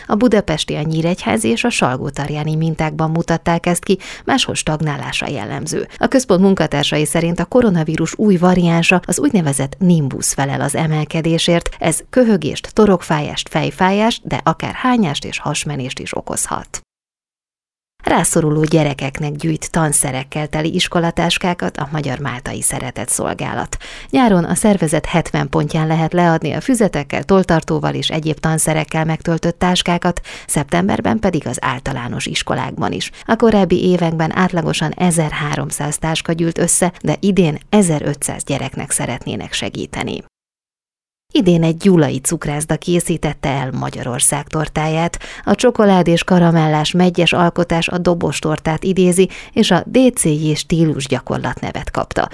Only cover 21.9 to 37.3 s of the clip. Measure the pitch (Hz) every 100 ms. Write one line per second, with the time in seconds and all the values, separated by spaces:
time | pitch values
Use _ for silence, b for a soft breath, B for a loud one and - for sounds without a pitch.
21.9 | 156 143 127 139 123 123 107 - 135 127
22.9 | - - - - - 143 - - - B
23.9 | B B 269 247 185 165 170 214 196 160
24.9 | 156 - 175 151 156 147 160 147 160 156
25.9 | 165 160 175 175 165 156 - - 247 175
26.9 | 151 143 - - 196 185 165 - 156 147
27.9 | 143 139 160 156 147 165 160 - 156 151
28.9 | 160 160 160 - 165 170 170 180 180 -
29.9 | 175 175 - - B B - - 170 190
30.9 | - 190 220 202 175 - 123 139 127 -
31.9 | 131 123 113 - - - - - - -
32.9 | - - B B 226 233 214 185 180 185
33.9 | 180 170 165 160 - 185 175 156 151 156
34.9 | - 180 165 156 151 147 147 147 - 147
35.9 | 151 160 160 - 170 170 - 165 - 175
36.9 | - - 151 196